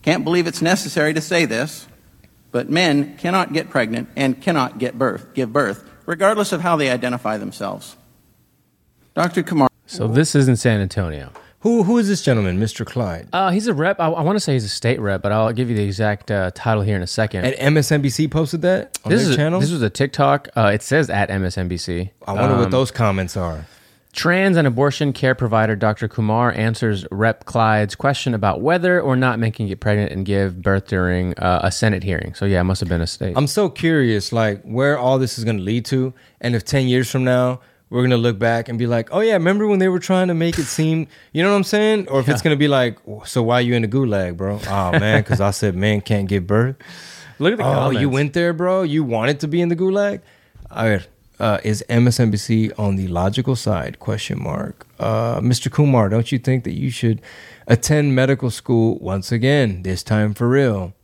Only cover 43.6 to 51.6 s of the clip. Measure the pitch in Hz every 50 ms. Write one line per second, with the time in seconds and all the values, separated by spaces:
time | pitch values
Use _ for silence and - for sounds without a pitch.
43.6 | 123 120 120 120 113 104 104 139 135 120 104 98 92 90 85 85 95 98 104 104
44.6 | - - 98 98 95 90 90 160 104 107 110 143 110 - 139 107 101 101 95 -
45.6 | - 107 87 90 98 107 104 104 - - 110 101 98 92 101 98 87 92 101 110
46.6 | 120 131 135 _ - - - - - - - - - - - _ 139 175 226 220
47.6 | - 131 139 135 131 139 131 113 139 143 127 135 147 143 - 175 170 175 170 156
48.6 | 180 180 185 190 185 156 147 156 151 123 117 110 113 135 151 139 160 151 147 175
49.6 | 175 170 170 165 185 190 190 202 202 202 202 190 _ _ _ _ _ _ _ -
50.6 | - - - - 113 113 104 95 90 - _ _ _ _ _ _ 101 110 104 98